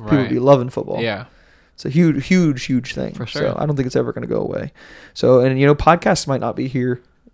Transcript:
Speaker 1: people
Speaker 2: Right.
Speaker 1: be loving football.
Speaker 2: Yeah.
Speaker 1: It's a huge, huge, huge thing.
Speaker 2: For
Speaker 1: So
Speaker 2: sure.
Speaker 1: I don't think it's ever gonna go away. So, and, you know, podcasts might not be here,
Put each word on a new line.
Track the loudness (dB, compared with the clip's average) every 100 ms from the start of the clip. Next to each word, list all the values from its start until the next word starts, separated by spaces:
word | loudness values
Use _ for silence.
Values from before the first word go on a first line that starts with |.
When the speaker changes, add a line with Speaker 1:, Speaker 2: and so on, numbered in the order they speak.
Speaker 1:
people | 0 0
Speaker 2:
Right. | 0
Speaker 1:
be | 2
loving | 4 4 2
football. | -6 -6 -4
Speaker 2:
Yeah. | -4 -6 -10 _ _ _ _
Speaker 1:
It's | -12
a | -2
huge, | 2 2 2
huge, | 2 2 2 0 -2
huge | -4 -4
thing. | -8 -8
Speaker 2:
For | -8 -10
Speaker 1:
So | -4
Speaker 2:
sure. | -4 -2
Speaker 1:
I | -2
don't |
think | -2 -2
it's | -2
ever | -2
gonna | -6 -4
go | -4
away. | -4 -6 -10 -14 -20 -20 -20
So, | 0 4 4
and, | 4 4
you | 4
know, |
podcasts | 4 4 4 2 0 -2
might | -4
not | -4
be | -4 -6
here, | -4 -4 -4 _ _ _